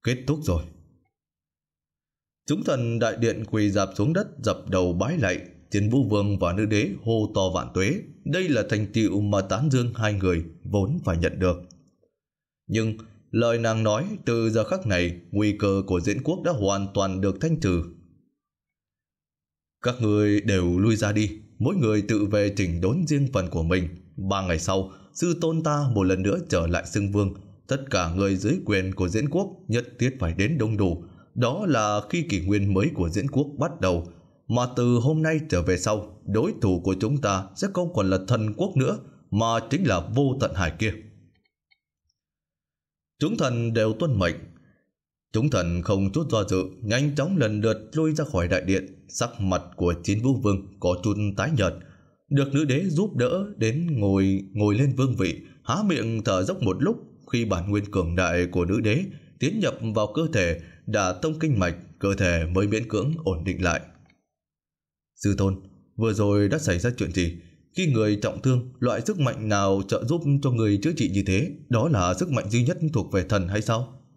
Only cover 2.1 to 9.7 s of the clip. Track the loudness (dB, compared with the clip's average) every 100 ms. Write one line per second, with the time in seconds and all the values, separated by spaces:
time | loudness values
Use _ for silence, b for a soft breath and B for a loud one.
2.1 | _ _ _ -4 -2 0 -2 -2 0 -2
3.1 | 0 -2 -2 -4 0 2 2 -2 0 0
4.1 | 0 -2 -4 -4 -4 -2 0 2 0 0
5.1 | 0 0 -2 -8 -20 _ 0 2 2 2
6.1 | 2 2 0 0 0 2 2 0 -4 -2
7.1 | 0 0 0 0 -2 -4 -2 0 -2 -6
8.1 | -12 -4 -2 2 0 0 -2 0 2 2
9.1 | 2 0 0 0 0 2